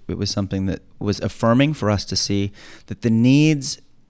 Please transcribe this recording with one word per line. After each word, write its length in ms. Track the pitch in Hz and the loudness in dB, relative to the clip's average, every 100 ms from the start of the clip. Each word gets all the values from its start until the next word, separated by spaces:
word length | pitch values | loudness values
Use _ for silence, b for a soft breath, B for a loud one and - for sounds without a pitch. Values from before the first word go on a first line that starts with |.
| - | -10
it 100 | 90 | -6
was 120 | 101 | -4
something 340 | 101 98 95 95 | -4 -4 -2 -4
that 140 | - - - | -6 -12 -6
was 220 | 101 - | -4 -2
affirming 540 | - - 113 120 147 | -6 -2 2 2 2
for 160 | 147 104 | 0 0
us 140 | 101 - | -2 -2
to 100 | 95 | -4
see 380 | - 101 98 B B B - | -2 -2 -4 B B B -14
that 140 | - | -4
the 80 | 117 | 0
needs 720 | 113 123 139 156 147 135 - - - | 4 4 6 4 2 -4 -10 -16 -20